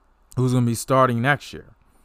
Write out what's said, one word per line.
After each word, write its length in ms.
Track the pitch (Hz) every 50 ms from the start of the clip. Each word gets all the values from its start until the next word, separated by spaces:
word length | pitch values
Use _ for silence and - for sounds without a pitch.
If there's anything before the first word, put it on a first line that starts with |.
| _ _ _ _ _ _ -
who's 180 | 127 127 127 123
gonna 100 | 127 120
be 100 | 117 117
starting 460 | - - - 135 131 131 127 120 117
next 320 | 117 135 147 131 - - -
year? 220 | 73 - - - _ _ _ _ _ _